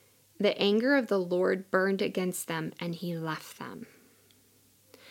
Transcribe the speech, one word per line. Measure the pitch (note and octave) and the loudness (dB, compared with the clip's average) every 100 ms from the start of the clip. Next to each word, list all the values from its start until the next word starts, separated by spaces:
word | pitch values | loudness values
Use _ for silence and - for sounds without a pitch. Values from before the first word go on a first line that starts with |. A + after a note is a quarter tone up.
| _ _ _ - | _ _ _ 0
"The | G3 - | 0 4
anger | G3+ G#3+ B3 C#4 | 2 4 4 4
of | A3+ | 4
the | G3+ | 0
Lord | F3 F3+ F#3+ F#3+ - | 2 2 2 0 0
burned | F#3+ F#3+ G3 | 2 2 2
against | F#3 F#3+ F#3 - - | 0 0 -2 -4 -6
them, | E3 D#3+ - | -4 -6 -6
and | F3 | -8
he | E3 F3 E3 | -6 -6 -6
left | D#3+ D#3 - - | -6 -6 -10 -14
them." | - G2 - - - _ _ _ _ _ _ _ _ - - | -14 -12 -16 -20 -20 _ _ _ _ _ _ _ _ -20 -20